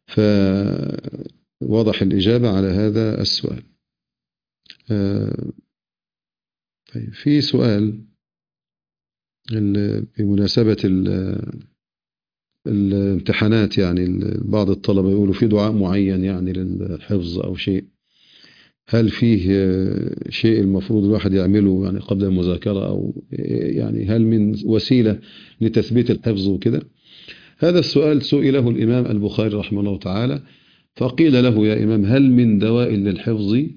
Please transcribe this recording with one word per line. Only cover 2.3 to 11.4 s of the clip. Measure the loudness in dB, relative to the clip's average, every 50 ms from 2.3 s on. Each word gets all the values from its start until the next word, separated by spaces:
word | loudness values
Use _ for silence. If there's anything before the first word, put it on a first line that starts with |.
| 2 2 2 2
على | 2 0 0
هذا | 0 0 0 0 0 0 0 -2 -2 -2 -2
السؤال. | -2 -4 -4 -4 -6 -6 -8 -10 -14 _ _ _ _ _ _ _ _ _ _ _ _ _ _ _ _ _ _ _ _ -20 -20 _ _ -4
آه، | -2 -2 -2 -2 -2 -2 -4 -4 -6 -6 -8 -10 -12 -16 _ _ _ _ _ _ _ _ _ _ _ _ _ _ _ _ _ _ _ _ _ _ _ _ _ _ -12
طيب، | -12 -10 -12
في | -14 -4 0 2 2 2
سؤال | 2 0 0 2 2 2 2 0 0 -2 -4 -8 -12 -20 _ _ _ _ _ _ _ _ _ _ _ _ _ _ _ _ _ _ _ _ _ _ _ _ _ _ _ -8
ال-، | -4 -2 -2 0 0 0 0 -2 -4 -4 -6 -8 _ -4
بمناسبة | -2 0 2 2 0 2 2 2 2 2 2 2 0
ال-، | 0 2 0 0 0 -2 -2 -4 -4 -6 -6